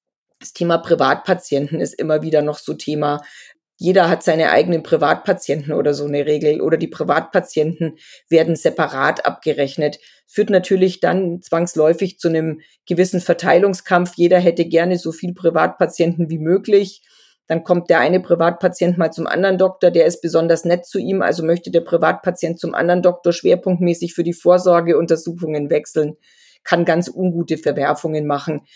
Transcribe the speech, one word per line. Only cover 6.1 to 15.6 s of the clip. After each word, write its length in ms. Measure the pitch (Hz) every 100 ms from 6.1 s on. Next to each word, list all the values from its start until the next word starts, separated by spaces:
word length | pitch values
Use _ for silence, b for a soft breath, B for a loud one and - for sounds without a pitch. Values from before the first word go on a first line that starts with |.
| 143 147
Regel 340 | 151 151 151
oder 160 | 156 160
die 100 | 165
Privatpatienten 1080 | - 147 156 160 196 180 - 156 170 160 - B B B
werden 260 | 165 160 160
separat 720 | 165 - 151 135 143 165 -
abgerechnet. 720 | - - 147 139 - 147 147 b b b
Führt 240 | - 208
natürlich 480 | 196 180 190 185 180
dann 420 | 170 175 185 175
zwangsläufig 800 | - 165 175 - 156 165 185 -
zu 80 | 175
einem 340 | 160 160 156 B B -
gewissen 340 | 170 185 180
Verteilungskampf. 920 | - 170 175 165 196 185 - 175 180 -
Jeder 240 | 170 180
hätte 260 | 175 170 165
gerne 320 | 165 175 180
so 140 | 165
viel 220 | 160 180
Privatpatienten 960 | 180 175 165